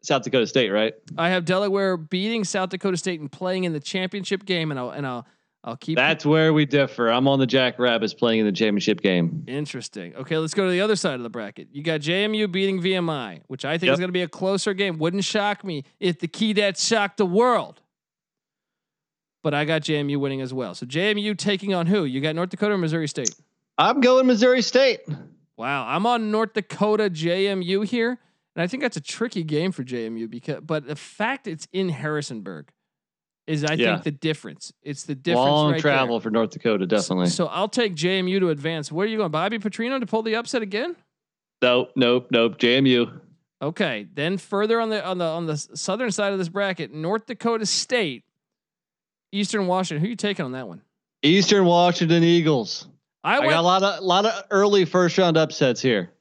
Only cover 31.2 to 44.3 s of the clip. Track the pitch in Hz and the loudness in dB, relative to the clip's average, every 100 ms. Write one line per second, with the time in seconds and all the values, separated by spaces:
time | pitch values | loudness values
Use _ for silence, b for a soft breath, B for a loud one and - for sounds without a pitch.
31.2 | 214 269 - 165 - 180 190 143 151 151 | -6 -6 -8 -12 -10 -4 -4 -4 -4 -4
32.2 | 143 117 98 82 73 _ _ _ _ _ | -6 -10 -12 -14 -16 _ _ _ _ _
33.2 | _ _ - 156 151 156 - 185 170 143 | _ _ -6 -2 0 2 2 2 -2 -4
34.2 | 160 151 117 - - _ - 139 - 139 | -4 -4 -8 -16 -18 _ -12 -12 -8 -8
35.2 | 139 147 135 147 151 160 151 135 127 117 | 0 2 4 4 4 2 2 2 2 0
36.2 | 104 110 113 - 120 104 92 107 92 92 | 0 0 0 -2 0 0 2 0 2 0
37.2 | 90 87 170 131 202 254 226 165 175 190 | 2 0 -2 -2 -2 0 -2 0 -2 0
38.2 | 185 196 180 151 151 165 143 156 208 220 | 0 0 0 0 -4 -6 -6 -4 -4 -2
39.2 | 190 156 180 220 202 190 233 269 226 220 | -2 -2 -2 -4 -6 -6 -4 -4 -2 -4
40.2 | 220 220 233 262 214 202 311 339 _ _ | -2 -4 -2 -4 -4 -4 -6 -8 _ _
41.2 | _ _ _ _ 123 123 - - 123 123 | _ _ _ _ 4 4 2 2 4 4
42.2 | 123 120 117 - 120 127 135 123 117 - | 2 2 2 2 2 4 6 4 2 -4
43.2 | - _ _ _ 139 165 180 113 101 - | -20 _ _ _ -8 -2 -2 -2 -8 -6
44.2 | 151 | -4